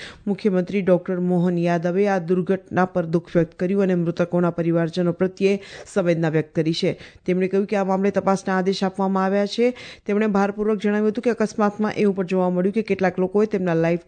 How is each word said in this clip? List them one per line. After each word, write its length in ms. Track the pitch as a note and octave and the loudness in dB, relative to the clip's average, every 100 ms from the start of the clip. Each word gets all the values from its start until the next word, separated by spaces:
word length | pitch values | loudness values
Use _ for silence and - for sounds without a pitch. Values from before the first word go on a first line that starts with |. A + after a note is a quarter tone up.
| - - G#3 | -16 -10 -6
મુખ્યમંત્રી 560 | F#3+ G#3+ F#3 F3 G3+ | -2 0 0 0 -2
ડોક્ટર 360 | F#3 F3 F3 F3+ | 2 2 0 -2
મોહન 400 | F3+ F3+ F#3 F3 | 0 2 2 2
યાદવે 480 | E3+ F3 F3 F#3 G3+ | 0 0 0 0 0
આ 100 | F#3+ | 0
દુર્ઘટના 680 | E3 F#3 E3+ F#3+ - - | 0 0 0 -2 -2 -2
પર 220 | F#3 F3+ E3 | 0 0 -2
દુઃખ 280 | E3+ - F3 | -2 0 0
વ્યક્ત 220 | E3 - | 0 -2
કર્યું 240 | F3+ G3+ | -2 2
અને 120 | F#3+ | 2
મૃતકોના 560 | F3+ E3+ E3+ F3 F3 F3 | 2 0 -2 -2 0 0
પરિવારજનો 600 | E3+ E3 E3 E3 F3+ F3 | 0 0 0 0 0 -2
પ્રત્યે 460 | E3+ F#3 F#3 G3 G3+ - - - | 0 -2 0 0 0 -4 -18 -6
સંવેદના 340 | G#3 F3 E3 E3 | -2 0 2 2
વ્યક્ત 260 | D#3 D3+ | 0 -2
કરી 180 | E3+ D#3+ | -2 -2
છે. 240 | E3+ F3+ B2+ - - - | 0 -2 -4 -10 -10 -4
તેમણે 220 | F3+ F#3 | 0 0
કહ્યું 180 | F#3+ G3+ | 0 0
કે 100 | G#3 | -2
આ 80 | |
મામલે 260 | F#3+ F#3+ G3 | 0 0 0
તપાસના 480 | G3 F#3+ F#3+ - F#3 | 0 0 0 0 0
આદેશ 260 | F#3 F#3 | 0 0
આપવામાં 400 | F#3+ F#3+ F#3+ F#3+ | -2 -2 0 0
આવ્યા 220 | F#3+ G3+ G3+ | 0 0 0
છે. 280 | A3+ A#3+ B3 - - - | 0 0 0 -12 -14 -4
તેમણે 260 | G3+ A3 G3 | 0 2 2
ભારપૂર્વક 440 | G3+ G3+ G#3+ G#3+ | 0 0 -2 0
જણાવ્યું 320 | G#3 G#3 G#3+ | 0 2 0
હતું 120 | G#3 | 0
કે 60 | A#3+ | -2
અકસ્માતમાં 640 | A3 G#3+ - G#3 G3+ G#3+ | 0 -2 2 0 0 -2
એવું 220 | - G#3 | 2 0
પણ 120 | F#3+ F3+ | 0 -2
જોવા 220 | F#3 F3+ | 0 0
મળ્યું 220 | F3+ F#3+ | 0 0
કે 100 | A3 | 0
કેટલાક 360 | G#3+ F#3+ F#3 F3+ | -2 0 0 0
લોકોએ 280 | F#3 G#3 G#3+ | 0 2 0
તેમના 280 | G3+ F3+ | 0 0
લાઈફ 260 | E3 E3 F3 | 0 2 0